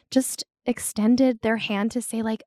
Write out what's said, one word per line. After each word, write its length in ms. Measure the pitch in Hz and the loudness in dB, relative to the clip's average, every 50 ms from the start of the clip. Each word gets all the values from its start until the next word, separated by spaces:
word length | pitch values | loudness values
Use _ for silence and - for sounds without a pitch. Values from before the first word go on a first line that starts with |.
| _ _ | _ _
just 340 | - 262 262 - - - - - _ _ _ | 0 0 0 0 -4 -10 -12 -16 _ _ _
extended 760 | - 240 - - - - - 208 220 247 247 269 262 247 220 | -4 -4 -4 -6 -6 -2 2 4 4 4 6 4 4 2 0
their 160 | - 220 226 | 0 -2 -2
hand 340 | 220 214 - 214 196 202 226 | -2 -2 -4 -2 -2 -2 -2
to 100 | - 247 | -2 -4
say, 180 | 226 - - 226 | -6 -4 -6 -4
like, 220 | 220 220 220 214 - | -4 -4 -4 -6 -6